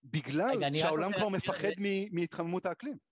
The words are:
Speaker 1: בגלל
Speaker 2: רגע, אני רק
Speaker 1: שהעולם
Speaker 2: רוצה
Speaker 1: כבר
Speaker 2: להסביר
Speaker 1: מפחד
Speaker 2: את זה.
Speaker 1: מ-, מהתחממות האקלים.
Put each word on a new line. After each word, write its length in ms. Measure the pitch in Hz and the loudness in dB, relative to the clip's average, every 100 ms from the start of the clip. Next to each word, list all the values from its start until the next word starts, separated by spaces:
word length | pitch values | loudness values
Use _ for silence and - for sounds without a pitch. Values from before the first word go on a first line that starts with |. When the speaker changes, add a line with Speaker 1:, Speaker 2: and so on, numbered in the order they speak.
Speaker 1:
בגלל 460 | - 156 135 143 220 269 | -4 -4 -2 0 2 2
Speaker 2:
רגע, 100 | 143 | 2
אני 120 | 147 | 2
רק 40 | 160 | 2
Speaker 1:
שהעולם 180 | 156 180 | 2 0
Speaker 2:
רוצה 40 | 196 | 0
Speaker 1:
כבר 100 | 208 | 0
Speaker 2:
להסביר 240 | 190 190 | 0 -2
Speaker 1:
מפחד 140 | 180 196 | 0 0
Speaker 2:
את 60 | 185 | 0
זה. 40 | |
Speaker 1:
מ-, 320 | 202 196 208 170 | 0 0 0 -2
מהתחממות 460 | 170 - 170 180 180 | -2 -2 -2 -2 -2
האקלים. 300 | 170 269 254 _ | -6 -8 -10 _